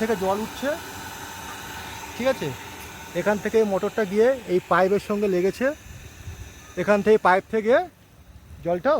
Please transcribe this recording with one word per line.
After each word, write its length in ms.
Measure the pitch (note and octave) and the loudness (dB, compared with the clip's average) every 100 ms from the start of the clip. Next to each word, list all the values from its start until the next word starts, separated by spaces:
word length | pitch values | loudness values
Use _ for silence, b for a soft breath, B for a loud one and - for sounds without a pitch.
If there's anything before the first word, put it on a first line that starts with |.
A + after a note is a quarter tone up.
থেকে 120 | A3 G#3 | -2 0
জল 140 | F#3+ G3+ G#3+ | 0 -2 -4
উঠছে, 240 | - C4 E4 - - - - - - - - - - - - - - | -6 -6 -6 -8 -14 -14 -14 -14 -14 -14 -14 -12 -12 -12 -12 -12 -4
ঠিক 120 | B3+ | -2
আছে, 140 | C4 D#3 A#2+ - - - - - F3 | 0 -2 -6 -12 -16 -16 -16 -8 -2
এখান 180 | F3 G#3 | 0 0
থেকে 140 | G#3 A3+ G#3+ | 2 2 4
মোটরটা 320 | F#3+ G3+ - G#3 | 2 0 -2 0
গিয়ে 160 | G3+ A#3 C4+ F#3+ | 4 4 2 0
এই 60 | F3+ - | 0 4
পাইপের 320 | F3 F#3+ G3+ - | 4 4 2 0
সঙ্গে 200 | G#3 G#3 F3+ | 0 0 2
লেগেছে, 320 | F#3+ - B3+ D4+ - - - - - - - - - - | 0 0 -2 -2 -10 -18 -18 -16 -16 -14 -16 -20 -12 -2
এখান 180 | F3+ G#3 G3+ | 2 4 4
থেকে 120 | G#3+ F#3 | 6 6
পাইপ 160 | F#3 - | 4 2
থেকে 200 | A3 G#3+ C#4 F4+ - _ - - - - - E3 | -2 2 2 2 -8 _ -20 -20 -20 -20 -10 -4
জলটা 260 | F3+ B3+ | -2 0